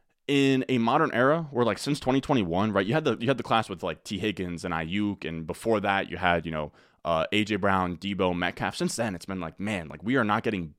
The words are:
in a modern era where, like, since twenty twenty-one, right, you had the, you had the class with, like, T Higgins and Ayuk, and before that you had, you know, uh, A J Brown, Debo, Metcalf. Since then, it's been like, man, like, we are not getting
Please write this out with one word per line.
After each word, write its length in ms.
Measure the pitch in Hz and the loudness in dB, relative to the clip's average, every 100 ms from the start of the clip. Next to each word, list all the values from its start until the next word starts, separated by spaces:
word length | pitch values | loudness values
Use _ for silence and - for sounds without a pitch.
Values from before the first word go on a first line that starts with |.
| _ _ - | _ _ 0
in 360 | 139 139 131 - | 2 4 2 2
a 100 | 127 | 2
modern 320 | 113 143 151 | 4 4 2
era 360 | 117 131 165 151 | 4 4 2 0
where, 140 | 123 117 | 0 0
like, 120 | 98 | 0
since 200 | - 143 | -2 -2
twenty 220 | 131 135 | 2 0
twenty-one, 520 | - 135 90 87 110 | 2 2 2 2 2
right, 140 | 98 98 | 2 2
you 80 | |
had 100 | 147 | 2
the, 140 | 156 110 | 2 0
you 80 | 117 | 0
had 120 | 123 | 0
the 40 | |
class 260 | - 113 107 | 2 0 0
with, 140 | 90 | -4
like, 220 | 90 80 | -6 -6
T 160 | - 98 | -6 -2
Higgins 440 | 104 95 90 85 | -2 -2 -4 -6
and 80 | 87 | -4
Ayuk, 520 | 82 82 98 104 101 | -4 -2 -2 -2 -4
and 240 | - 82 80 | -6 -6 -6
before 320 | 87 113 110 | -4 0 2
that 280 | 101 98 - | 2 0 -2
you 80 | 87 | 0
had, 300 | 92 87 80 | 2 2 0
you 60 | |
know, 200 | 78 73 _ _ _ | -6 -6 _ _ _
uh, 200 | - 82 80 | 0 0 2
A 140 | 104 | 0
J 100 | 104 | 0
Brown, 420 | 101 98 95 90 87 | 0 2 2 0 -4
Debo, 380 | 101 95 92 87 | -6 0 0 0
Metcalf. 380 | 87 - 95 | -2 -2 -6
Since 220 | - 180 - | -2 -4 -2
then, 180 | 113 | -4
it's 120 | 90 - | -4 -8
been 120 | 95 | -8
like, 220 | 80 - | -8 -8
man, 260 | 101 101 78 | -6 -6 -8
like, 160 | 76 | -8
we 140 | 95 131 | -2 0
are 80 | |
not 180 | 104 107 | 2 0
getting 320 | 117 101 82 | 0 -2 -6